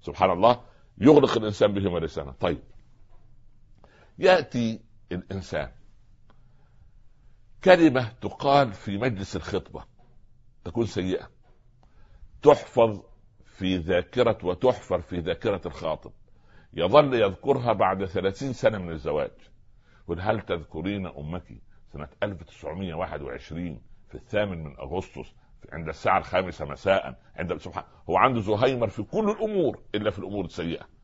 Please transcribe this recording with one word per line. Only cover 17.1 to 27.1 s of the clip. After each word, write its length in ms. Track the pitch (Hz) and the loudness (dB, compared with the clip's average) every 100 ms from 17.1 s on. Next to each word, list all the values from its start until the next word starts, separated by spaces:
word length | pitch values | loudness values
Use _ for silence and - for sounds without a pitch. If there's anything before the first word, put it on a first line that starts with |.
يذكرها 600 | 127 101 92 123 139 117 | 4 2 0 0 0 2
بعد 320 | 104 98 95 95 | 2 2 0 -4
ثلاثين 480 | - 92 98 139 | -2 -2 -4 -8
سنة 240 | 123 117 107 | 0 0 0
من 140 | 87 | -8
الزواج: 400 | 80 76 73 69 - - - - - _ - - | -8 -4 -4 -4 -8 -20 -20 -20 -20 _ -20 -10
"قل 140 | 85 | -6
هل 200 | 95 110 | -2 -4
تذكرين 680 | - 90 73 - 87 101 92 | -2 -8 -6 -8 -6 -6 -8
أمك 360 | 65 73 87 - 55 - - - | -10 -10 -10 -12 -20 -20 -20 -20
سنة 140 | 71 71 - | -14 -14 -8
ألف 200 | 101 92 | -8 -8
تسعمية 500 | 78 - 76 82 95 | -16 -14 -12 -8 -8
واحد 280 | 80 90 78 | -6 -8 -8
وعشرين 600 | 69 64 - 80 87 76 - - - | -10 -12 -12 -10 -10 -10 -16 -20 -18
في 60 | - | -20
الثامن 480 | - 104 104 87 | -6 -4 -4 -6
من 120 | 78 67 | -12 -14
أغسطس 540 | 65 87 92 - 64 - _ - - | -8 -8 -8 -12 -16 -18 _ -20 -16
عند 160 | 76 80 | -12 -10
الساعة 300 | - 117 95 | -4 0 0
الخامسة 480 | - 92 92 82 73 | 2 -2 -2 -6 -10
مساءً 540 | 69 98 95 67 | -6 0 0 0